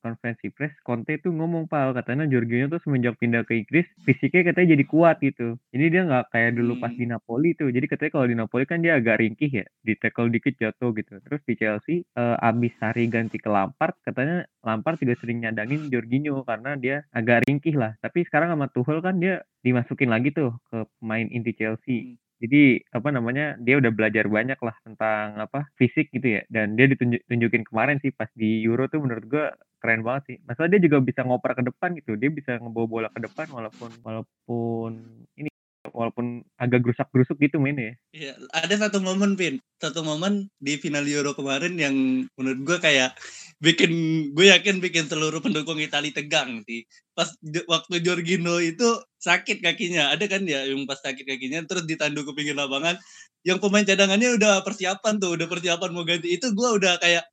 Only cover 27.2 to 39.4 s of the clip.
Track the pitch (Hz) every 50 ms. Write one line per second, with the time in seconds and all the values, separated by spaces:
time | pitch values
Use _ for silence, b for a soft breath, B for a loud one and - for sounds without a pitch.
27.2 | _ _ 120 120 117 117 - 117 110 - - 110 113 135 147 139 - 139 127 _
28.2 | 110 - _ 120 113 107 110 110 110 113 113 120 131 135 - 156 147 131 117 110
29.2 | 110 113 131 151 151 - - _ _ _ _ _ - 113 113 110 110 113 127 139
30.2 | 139 - 131 - _ - 120 - 156 170 185 208 175 160 143 143 131 123 123 -
31.2 | 127 123 127 123 - 131 127 - 123 123 - _ - 180 180 156 - - 110 107
32.2 | 117 143 156 147 139 - 123 117 117 117 113 113 117 113 110 113 113 107 _ 117
33.2 | 113 104 - - 156 156 143 123 113 107 _ - 117 117 113 117 117 113 110 113
34.2 | 113 _ _ _ _ - 120 117 117 117 117 113 113 113 113 113 117 113 113 113
35.2 | 120 _ _ - 147 151 _ _ _ _ _ _ _ 135 _ 120 117 113 - -
36.2 | 120 120 120 120 - _ _ _ 123 120 120 123 120 117 120 - 135 _ - 127
37.2 | 127 - 151 143 143 147 - 160 139 135 147 143 117 110 120 - _ _ _ 156
38.2 | 156 135 127 123 127 127 - 156 160 170 202 208 214 208 202 196 190 185 185 190
39.2 | 202 202 196 185